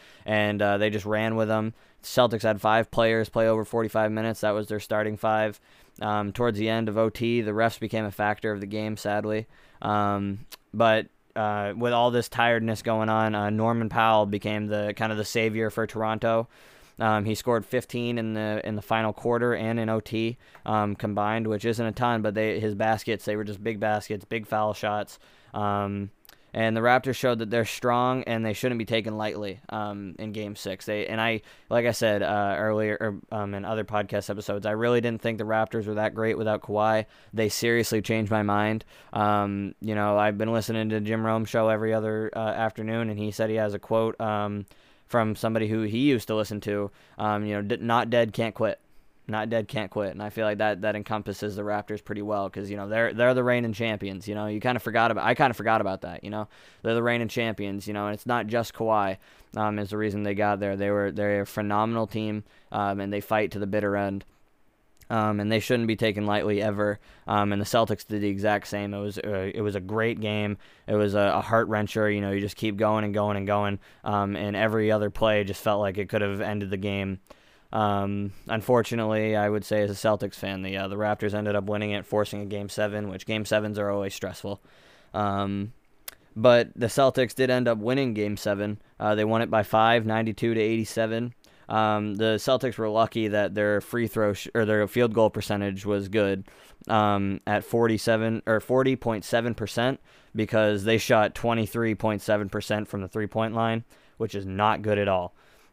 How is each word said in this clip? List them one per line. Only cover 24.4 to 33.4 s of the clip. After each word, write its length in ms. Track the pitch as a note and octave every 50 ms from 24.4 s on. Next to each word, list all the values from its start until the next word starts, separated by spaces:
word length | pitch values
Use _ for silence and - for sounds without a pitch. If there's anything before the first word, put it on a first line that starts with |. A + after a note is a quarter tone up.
| G#2+
foul 300 | - - G#2+ G#2+ G#2+ G#2
shots. 420 | - - G#2+ G#2 G#2 G2+ - - - - - - - _ - -
Um, 560 | - G#2 G#2 G2+ G2+ G2+ G2+ G2+ G2+ G2+ G2+ - _ _ - - _ _ _ -
and 240 | - A2+ A2+ A2+ A2+
the 40 |
Raptors 340 | A2+ A#2+ B2 C3 B2+ C3+ B2
showed 240 | - - C3 B2 A2+
that 100 | A2+ G#2+
they're 160 | G#2 A#2 A2+
strong 580 | G#2 - - - B2 A#2+ A#2+ B2 B2+ B2+ C3 -
and 220 | - A#2 A2+ A2+
they 80 | A2 G#2
shouldn't 260 | - - C3 B2 A#2
be 60 | A2+
taken 320 | - A#2 A2+ G#2 A2 G#2+ G#2+
lightly, 420 | G#2+ G#2+ F#2+ - G#2 G2+ F#2 G2+ - -
um, 480 | A2 A2 G#2+ G#2 G2+ G2+ G2+ G2 D#2+ -
in 120 | G2 A2
Game 240 | G#2 A2 G#2+ G#2 G#2
Six. 300 | - - G2 F#2+ F#2+ -
They, 200 | - G#2+ G#2+ G#2
and 140 | - G#2+ A2
I, 220 | A2 A#2 A2+ G#2+ - - - - - _
like 160 | - A#2+ A#2
I 60 | A#2+
said, 320 | A2+ - A#2+ A2 G#2 G2+ G2
uh, 320 | D#2 G#2 G#2 G2+ G2+ G2 D#2
earlier, 400 | G#2 A2 G#2+ G#2+ G#2+ G#2+ G#2+ -
or, 360 | A2 A2 G2+ F#2+ - _ -
um, 160 | G#2+